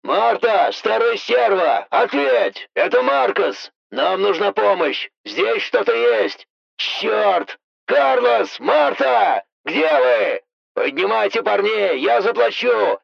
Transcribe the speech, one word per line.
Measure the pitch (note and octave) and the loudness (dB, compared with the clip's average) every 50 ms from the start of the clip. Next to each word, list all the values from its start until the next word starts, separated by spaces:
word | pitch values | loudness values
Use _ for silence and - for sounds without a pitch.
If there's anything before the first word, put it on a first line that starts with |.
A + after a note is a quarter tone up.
| _ | _
Марта, | - D3 F#3+ A3+ A#3 G#3+ - - A3+ G#3+ F#3 D3+ A#2 - | -2 -2 0 2 0 0 0 0 0 2 2 2 0 -2
старый | - - A3 A3 A3 A3+ A#3+ A#3 | -4 -4 -2 0 2 0 0 0
серво, | - - - A#3 B3 A#3+ A3 G3 F#3 E3+ D3 - - - _ | -4 -4 0 0 2 2 2 2 2 2 0 0 -2 -2 _
ответь! | - - A#3+ - - - C#3+ C3+ B2+ A2+ G2+ G2 - - - _ _ | 0 0 0 0 0 -2 0 2 2 2 0 -2 -4 -8 -20 _ _
Это | - - - - B3 B3+ | -2 -2 2 2 0 2
Маркус! | C4+ - - - G3 G3 - F#3 D3 - - - - _ _ _ _ | 2 0 0 0 0 0 0 -2 -2 -4 -8 -16 -20 _ _ _ _
Нам | G#2 A#2+ D3 - F#4+ F#3 | -6 -2 -2 -2 0 0
нужна | G3 G3+ F#3 E3 G#3 G3+ | 0 0 0 0 -2 -2
помощь! | G3 A3 G#3+ G3+ G3 F#3 E3 D3 D#3 - - - _ _ _ | 0 0 2 2 2 2 0 -2 -2 -6 -10 -12 _ _ _
Здесь | - - D#3 F#3 - - - | -10 -4 -2 -2 0 0 -2
что-то | - - - - - A#2+ A2+ | -4 -2 -2 0 0 2 0
есть! | A#2 - A#2+ - A2 - - - - - _ _ _ _ _ _ - | 2 2 2 2 2 0 -2 -4 -10 -20 _ _ _ _ _ _ -8
Чёрт! | - - - - G#3+ A3 G#3+ G#3+ G#3+ G3+ F#3 F3 G3 - - _ _ _ _ _ _ | -8 -8 -6 -6 -4 -2 0 2 2 2 0 0 -4 -6 -14 _ _ _ _ _ _
Карлос! | - B3+ C#4+ C#4 C4+ C4 B3 A#3+ A#3+ A#3 A3 D#3+ D3 - - | 0 0 2 2 2 2 2 2 2 2 2 0 -4 -6 -6
Марта! | B3+ F4 - D4+ D4 C#4 - - C#4 C4 B3 A3+ G3+ - - - - _ _ _ _ | -2 0 2 2 2 2 0 0 0 2 2 2 2 2 0 -2 -4 _ _ _ _
Где | - - C#4+ - - | -6 -2 0 0 2
вы? | G3+ - - - - - G3 D#3+ A#2+ - _ _ _ _ _ _ _ | 2 4 4 4 2 2 0 -2 -4 -6 _ _ _ _ _ _ _
Поднимайте | - - C#3+ C#3 D3 F#3 G3+ A3 A3+ G#3+ G3 G#3+ A3+ - | -4 -4 -4 -2 -2 -2 0 0 0 -2 0 -2 -2 -2
парней, | G#3 G#3 G3 G3 G#3+ A3 G#3+ G3+ F#3 D#3 C3 | 0 0 0 0 0 0 0 0 -2 -2 0
я | C#3 - - A#3 | 0 2 2 2
заплачу! | F#3+ A3+ A#3+ A3+ A#3 A3+ - - B3 B3 A#3 A3 G3+ E3 - - | 2 0 0 2 0 0 0 -2 -2 0 0 2 0 0 -2 -4